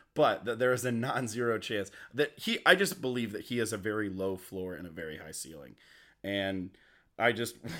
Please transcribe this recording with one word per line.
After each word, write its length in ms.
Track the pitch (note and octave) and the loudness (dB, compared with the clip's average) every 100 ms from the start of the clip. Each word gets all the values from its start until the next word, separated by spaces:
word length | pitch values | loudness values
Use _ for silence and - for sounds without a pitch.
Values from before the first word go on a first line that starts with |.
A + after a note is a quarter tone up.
| _ | _
but 300 | - C3+ G2+ G#2+ | 4 4 4 0
that 120 | A2+ | 2
there 140 | B2+ | 4
is 120 | B2+ | 4
a 60 | B2 | 2
non-zero 680 | A#2 B2+ B2 A#2+ A2 A#2+ A2 | 0 0 -2 -2 0 0 0
chance 340 | - G#2+ F#2+ - - | 0 -4 -4 -10 -8
that 200 | A#2+ D3 - | 0 0 0
he, 200 | A3 A#3 D3+ | -2 2 6
I 80 | |
just 260 | F#3 G3 - | 8 6 0
believe 300 | C3 B2 A2+ | -2 -2 -2
that 80 | G2+ | -4
he 160 | - A#2+ | -4 -2
has 140 | A2 | -2
a 40 | G#2+ | -2
very 300 | G#2 G#2+ G#2 | -2 -2 -2
low 280 | F#2+ F#2+ F#2 | -2 -4 -4
floor 380 | - F#2+ F#2 | -8 -8 -8
and 100 | E2+ F2 | -8 -10
a 20 | |
very 280 | D#2+ D#2+ D#2 | -10 -10 -10
high 120 | D#2+ | -10
ceiling. 440 | D#2+ D#2+ D#2 C2 - - - - _ | -10 -10 -14 -16 -20 -20 -20 -20 _
And 460 | G2 G2+ G2 F#2+ F#2 - - _ _ - | -4 -2 0 -2 -6 -12 -20 _ _ 2
I 100 | A#2+ | 2
just 240 | A2+ A#2 - A#2 - | 2 -4 -6 -12 -10